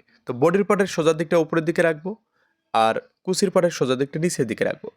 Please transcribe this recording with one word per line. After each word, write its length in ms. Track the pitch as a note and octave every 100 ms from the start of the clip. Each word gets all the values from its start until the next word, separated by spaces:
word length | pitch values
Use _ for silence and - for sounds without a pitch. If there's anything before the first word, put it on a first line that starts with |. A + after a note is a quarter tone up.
| - _
তো 60 | -
বডির 320 | B2 D#3 F#3+
পার্টের 260 | G3+ G3 G3
সোজা 180 | - D#3
দিকটা 240 | D#3+ D#3+ E3+
উপরের 260 | D#3 E3
দিকে 180 | D#3+ E3+
রাখবো 280 | E3+ D#3 F3 A3 _ _ _ _ _
আর 200 | A2+ A2+ A2 - _
কুচির 280 | - F3+ G3
পার্টের 240 | F3+ E3+ -
সোজা 180 | C3 B2+
দিকটা 220 | C#3 D#3+
নিচের 280 | F3 - A#2
দিকে 180 | A2
রাখবো। 240 | - - -